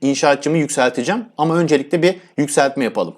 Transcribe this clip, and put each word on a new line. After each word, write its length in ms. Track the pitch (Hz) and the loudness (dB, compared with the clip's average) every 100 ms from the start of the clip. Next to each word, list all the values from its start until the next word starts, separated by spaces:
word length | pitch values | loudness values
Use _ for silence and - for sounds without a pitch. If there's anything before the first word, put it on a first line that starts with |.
inşaatçımı 560 | 135 135 151 139 156 165 | -2 2 2 2 0 0
yükselteceğim. 680 | 147 - 127 127 147 226 220 - | 0 0 0 0 -4 -4 -6 -4
Ama 200 | 156 165 | 0 0
öncelikle 440 | 160 143 139 175 | 2 0 0 0
bir 140 | 170 180 - - | 0 0 -6 -4
yükseltme 460 | 143 - 139 139 | -2 2 0 0
yapalım. 300 | 117 107 85 | -4 -2 -6